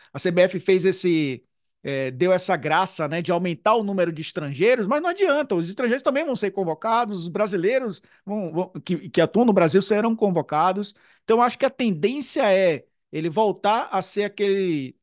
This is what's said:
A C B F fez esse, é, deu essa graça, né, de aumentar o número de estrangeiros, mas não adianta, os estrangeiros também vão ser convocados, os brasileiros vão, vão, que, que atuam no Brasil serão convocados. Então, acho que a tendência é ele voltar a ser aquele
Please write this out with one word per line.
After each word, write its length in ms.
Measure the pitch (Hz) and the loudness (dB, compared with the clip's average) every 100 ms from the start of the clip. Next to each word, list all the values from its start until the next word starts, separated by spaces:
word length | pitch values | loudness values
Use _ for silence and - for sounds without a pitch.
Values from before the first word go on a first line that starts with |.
| _ | _
A 40 | - | -4
C 140 | 185 | 0
B 100 | 175 | 4
F 160 | 180 185 | 4 2
fez 260 | - 185 180 | 2 2 2
esse, 580 | 185 180 160 147 123 _ _ _ _ | 0 0 0 0 -6 _ _ _ _
é, 260 | 139 135 131 | -8 -6 -6
deu 220 | 127 180 | 0 2
essa 240 | 185 190 170 | 2 2 -2
graça, 520 | 156 156 185 - 151 | 2 0 0 -4 -4
né, 140 | 165 | -4
de 100 | 170 | -2
aumentar 440 | 175 180 165 214 233 | -2 -2 -2 0 0
o 80 | |
número 280 | 202 196 170 | 0 0 -2
de 80 | 160 | -2
estrangeiros, 680 | 156 - 147 135 208 254 196 | -8 -8 -8 0 2 2 0
mas 140 | 294 | -2
não 80 | 349 | -2
adianta, 460 | 359 370 294 285 180 | 0 0 0 0 -2
os 120 | 170 | -4
estrangeiros 340 | 202 247 254 | -4 -2 0
também 240 | 302 269 320 | 0 -2 -2
vão 100 | 254 | -2
ser 160 | 202 | -4
convocados, 720 | 190 175 156 226 226 233 196 | -4 -4 -4 -2 0 -2 -6
os 40 | 165 | -6
brasileiros 720 | 190 208 190 175 262 247 175 - _ - | -4 -2 0 0 0 -2 -8 -16 _ -8
vão, 260 | 214 180 | -6 -4
vão, 200 | 160 185 151 | -6 -6 -8
que, 260 | - 175 190 | -6 -6 -2
que 120 | - | 0
atuam 240 | 165 202 240 | 2 2 2
no 80 | |
Brasil 280 | 190 165 185 | 4 4 4
serão 340 | 190 208 226 226 | 2 2 0 0
convocados. 800 | 208 170 139 151 175 190 208 - _ _ | 0 0 -2 0 2 0 -6 -12 _ _
Então, 180 | - 226 | 0 2
acho 180 | 240 - | 2 2
que 60 | 269 | -2
a 40 | |
tendência 840 | - 240 165 196 277 262 320 226 | 0 -2 0 0 -2 -4 0 2
é 340 | 190 185 143 - _ _ | 4 4 0 -6 _ _
ele 180 | 156 165 | -6 -4
voltar 600 | 156 220 185 202 226 - | 0 0 0 0 0 0
a 100 | 190 | -4
ser 220 | 185 208 | -4 -4
aquele 720 | 202 202 202 196 185 151 131 - | -4 -2 0 0 0 -2 -6 -10